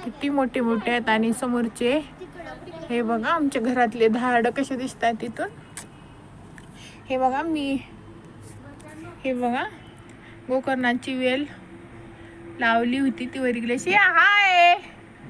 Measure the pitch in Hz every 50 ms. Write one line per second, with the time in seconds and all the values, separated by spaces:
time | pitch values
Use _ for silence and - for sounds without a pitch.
0 | 370 285 - - - 285 285 277 262 240 - 262 240 233 226 214 208 233 240 240
1 | 233 233 220 226 226 226 220 - 262 247 240 240 233 226 - - 247 240 269 311
2 | 294 - - - 359 - - - - - - - - - - - - - 240 240
3 | 233 220 233 220 220 285 339 330 294 277 - 254 220 254 247 254 240 226 226 240
4 | 226 226 214 247 240 254 247 233 226 247 240 277 269 - 269 240 262 254 - -
5 | - 233 233 220 226 240 220 - 330 403 - - - - - - - - - -
6 | - - - - - - - - - - - - - - - - - - - -
7 | - - 262 254 262 254 254 277 311 339 311 302 277 277 277 269 - - - -
8 | - - - - - - - - - - - - - 277 294 - - - - -
9 | 330 349 349 - - 262 254 247 247 240 240 269 349 427 - - - - - -
10 | - - - - - - - - - - 254 262 254 277 269 254 254 240 240 247
11 | - - 262 254 254 254 254 277 294 285 - - - - - - - - - -
12 | - - - - - - - - - - - - 240 226 226 233 240 240 247 269
13 | 277 262 214 - 247 254 - 269 262 247 240 240 233 233 240 269 - 359 381 415
14 | 392 370 330 330 349 403 403 403 403 381 359 349 349 349 349 392 - - - -
15 | - - - - - -